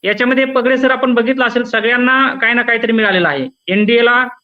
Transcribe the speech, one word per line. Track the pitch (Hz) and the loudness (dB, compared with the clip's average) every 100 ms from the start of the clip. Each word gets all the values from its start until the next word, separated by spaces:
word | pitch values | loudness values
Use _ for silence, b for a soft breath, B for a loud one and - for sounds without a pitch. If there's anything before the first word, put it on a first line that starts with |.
याच्यामध्ये | 190 208 247 262 | -4 -2 0 0
पगडे | 262 262 240 262 | 0 0 0 2
सर | 262 | 0
आपण | 254 254 | 0 0
बघितलं | 240 233 262 | 0 0 0
असेल, | 240 247 | 0 -2
सगळ्यांना | 226 226 220 247 247 262 262 | -2 -2 0 0 2 2 0
काही | 262 233 | 0 -2
ना | 240 | 0
काहीतरी | 240 226 226 | 0 -2 0
मिळालेलं | 226 208 185 170 | 0 2 2 0
आहे. | 143 131 _ - | -2 -6 _ -4
एनडीएला | 190 208 233 240 240 254 - | 0 2 2 2 2 -2 -8